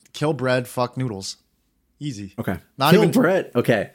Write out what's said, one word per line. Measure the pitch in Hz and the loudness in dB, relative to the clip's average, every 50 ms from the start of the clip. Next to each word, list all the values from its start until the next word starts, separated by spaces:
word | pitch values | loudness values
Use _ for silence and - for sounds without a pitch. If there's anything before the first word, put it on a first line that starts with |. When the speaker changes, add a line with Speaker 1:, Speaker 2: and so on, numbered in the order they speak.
| _ _ - | _ _ -10
Speaker 1:
kill | - 147 151 160 | -4 -2 -2 -2
bread, | 127 127 127 127 127 120 - | -2 0 0 0 0 -2 -4
fuck | - 127 123 120 - | -4 -4 -4 -4 -4
noodles. | 131 131 123 104 95 95 - - - _ _ _ _ _ _ _ _ _ _ _ - | -6 -6 -6 -6 -8 -10 -12 -14 -14 _ _ _ _ _ _ _ _ _ _ _ -12
Easy. | 147 147 127 101 104 98 - - | -12 -10 -10 -10 -12 -14 -10 -8
Speaker 2:
Okay. | 117 - - - - _ _ | -6 -6 -6 -6 -8 _ _
Speaker 1:
Not | - 135 151 175 | 0 4 6 6
Speaker 2:
Kill | 180 165 | 6 6
Speaker 1:
even | 165 | 4
Speaker 2:
bread. | 131 - - 165 190 123 - - - | 4 2 2 2 2 0 -2 -2 -2
Okay. | 123 113 - 120 104 90 - | -2 2 2 2 0 0 -4